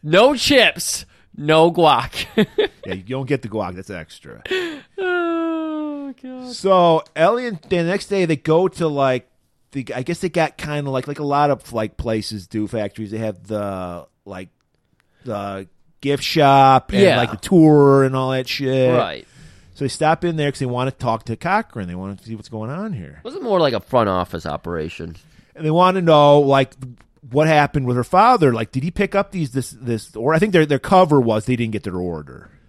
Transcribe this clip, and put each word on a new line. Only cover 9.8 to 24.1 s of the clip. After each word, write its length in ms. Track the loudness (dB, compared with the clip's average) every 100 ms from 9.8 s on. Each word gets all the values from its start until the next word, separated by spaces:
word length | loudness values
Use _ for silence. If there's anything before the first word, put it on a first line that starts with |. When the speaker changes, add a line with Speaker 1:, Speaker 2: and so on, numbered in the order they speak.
| -8 -8
Speaker 2:
I 80 |
guess 160 | -8 -6
they 100 | -4
got 260 | -2 -4 -4
kinda 320 | -8 -6 -4
like, 160 | -6 -6
like 120 | -8
a 40 | -2
lot 240 | 0 0
of, 240 | 0 -4
like, 240 | -6 -6 -6
places 500 | -6 -4 -6 -12 -8
do 200 | -6 -6
factories. 440 | -6 -8 -8 -12
They 60 | -8
have 300 | -8 -8 -10
the, 600 | -8 -6 -8 -10 -12 -18 _ -18
like, 240 | -18 -18 _ _ _ _ _ _ _
the 440 | -12 -10 -8 -12 -14 _ _ _
gift 220 | -4 -4
shop 680 | -2 2 6 6 6 6 2
and, 80 | 2
Speaker 1:
Yeah. 160 | 4 4
Speaker 2:
like, 140 | 0
the 60 | -6
tour 680 | 2 6 8 8 6 6
and 120 | 2 0
all 160 | -4
that 160 | -4 -6
shit. 460 | -6 -2 2 2 2
Speaker 1:
Right. 320 | -2 -8 -18 _ -20 -20 _
Speaker 2:
So 100 | -8 -8
they 40 |
stop 340 | -2 0 0
in 120 | -2 -2
there 160 | -4
'cause 80 | -4
they 60 | -6
wanna 240 | -4 -6
talk 340 | -4 -4 -4 -6
to 100 | -8
Cochran. 520 | -2 -4 -4 -12 -10
They 80 | -10
wanna 220 | -12 -14
see 140 | -14 -16
what's 140 | -14
going 200 | -12 -10
on 240 | -10 -10
here. 280 | -10 -12 -16
Speaker 1:
Wasn't 200 | -16 -10
more 160 | -2 2
like 140 | 2
a 60 | 0
front 280 | 0 0
office 360 | 2